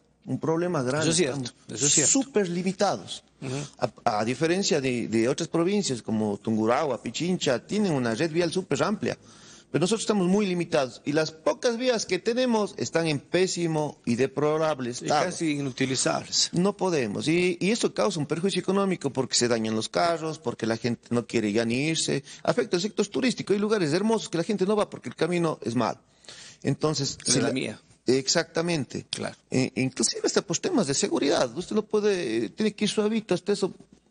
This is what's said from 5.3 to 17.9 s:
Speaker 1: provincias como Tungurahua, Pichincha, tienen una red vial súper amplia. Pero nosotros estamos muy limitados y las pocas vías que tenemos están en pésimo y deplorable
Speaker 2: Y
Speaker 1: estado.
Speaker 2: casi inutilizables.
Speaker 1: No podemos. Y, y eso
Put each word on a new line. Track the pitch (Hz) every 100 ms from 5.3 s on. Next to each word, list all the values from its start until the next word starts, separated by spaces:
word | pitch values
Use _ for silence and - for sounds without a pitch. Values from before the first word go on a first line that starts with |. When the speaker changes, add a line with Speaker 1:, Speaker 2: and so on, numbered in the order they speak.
| 139 165
Speaker 1:
provincias | 165 170 208 175 120
como | - 107 107 101
Tungurahua, | - 110 110 127 156 113
Pichincha, | 117 - 170 185 147 117 -
tienen | 196 202
una | 143 120
red | 110 165
vial | 160 170
súper | 185 - 127
amplia. | 165 208 110 101 - - - - -
Pero | 143
nosotros | 180 220
estamos | - 208 175
muy | 202 202
limitados | 180 165 156 131 - -
y |
las | 151 156
pocas | - - - 254 233
vías | 254 226 -
que | 175
tenemos | - 240 254 226 202 -
están | 120 165 165
en | 143
pésimo | - 175 185 180 165 156 151 - -
y | 117
deplorable | 131 147 151 156 156 143 120
Speaker 2:
Y |
Speaker 1:
estado. | 123 - 147 180
Speaker 2:
casi | - 165
inutilizables. | 147 139 - 131 131 160 139 113 - -
Speaker 1:
No | 170 190 202
podemos. | 185 160 113 104 120
Y, | 170 180 175
y | 180
eso | 233 185